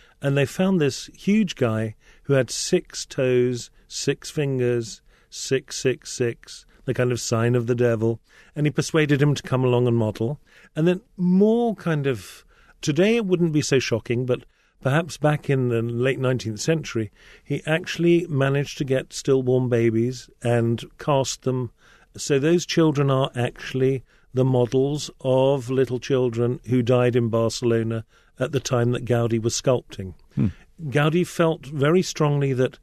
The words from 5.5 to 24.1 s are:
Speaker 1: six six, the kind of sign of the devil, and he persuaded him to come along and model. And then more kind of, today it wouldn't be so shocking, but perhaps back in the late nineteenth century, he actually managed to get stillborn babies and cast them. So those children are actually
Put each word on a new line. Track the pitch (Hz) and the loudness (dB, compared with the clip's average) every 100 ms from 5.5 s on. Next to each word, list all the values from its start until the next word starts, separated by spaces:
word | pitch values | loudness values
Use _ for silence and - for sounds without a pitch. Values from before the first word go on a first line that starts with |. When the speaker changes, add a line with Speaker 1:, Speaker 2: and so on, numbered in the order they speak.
| 135 - - | -4 -4 -4
Speaker 1:
six | 131 123 - | -2 -2 -6
six, | - 120 - - - - _ - | -4 -4 -4 -14 -20 -20 _ -6
the | |
kind | 123 127 | -2 0
of | 120 | -2
sign | - 113 117 | -2 0 2
of | 123 117 | 2 0
the | |
devil, | 120 120 113 113 113 _ - - 151 | 2 2 2 0 -2 _ -20 -14 -4
and | 147 | -2
he | |
persuaded | 143 147 160 151 143 | 0 -2 0 2 2
him | 147 | 2
to | 135 | 0
come | - 131 | 0 0
along | 127 123 123 | 2 2 2
and | 117 | 2
model. | 110 - 113 147 _ - - | 0 -2 -4 -6 _ -20 -12
And | - 165 | 0 0
then | 180 - - | 0 -4 -4
more | 180 185 214 233 233 | 2 4 4 4 0
kind | 208 175 156 139 | -2 -2 -2 -2
of, | 113 - - - _ _ _ | -4 -6 -20 -20 _ _ _
today | - 143 202 233 | -2 2 2 2
it | 196 | 0
wouldn't | 175 170 | 0 2
be | 151 | 0
so | - 135 | 2 0
shocking, | - 113 - 120 | 0 -2 -2 -4
but | 127 123 - _ _ _ | -2 -4 -6 _ _ _
perhaps | 131 147 170 - | -2 -2 -2 -2
back | 151 147 - | -2 0 0
in | 135 123 | 0 0
the | 117 | 0
late | 117 117 127 131 | -2 -2 -2 0
nineteenth | 127 127 110 104 | -2 -2 -4 -6
century, | - 160 - 117 107 _ - - | -2 -2 -2 -6 -6 _ -20 -16
he | - 143 - | -8 -6 -2
actually | 160 - - 170 170 170 | -4 -4 0 2 2 2
managed | 139 135 143 139 - | 0 0 0 -2 -4
to | |
get | 131 131 - | -2 -2 -2
stillborn | - - 135 127 127 127 | -6 0 2 2 2 2
babies | 117 117 113 120 127 - _ | 2 2 2 0 -4 -14 _
and | 120 120 117 117 - - | 0 2 2 0 -4 -10
cast | - 135 131 - | -2 0 0 -4
them. | 131 127 120 _ _ - _ - | -4 -2 -4 _ _ -20 _ -10
So | - 139 | -2 0
those | 151 175 | 2 0
children | - - 160 139 139 | 0 2 2 4 2
are | 131 135 | 2 0
actually | 123 120 - - 131 131 135 - | -2 -4 -4 -8 0 0 0 -6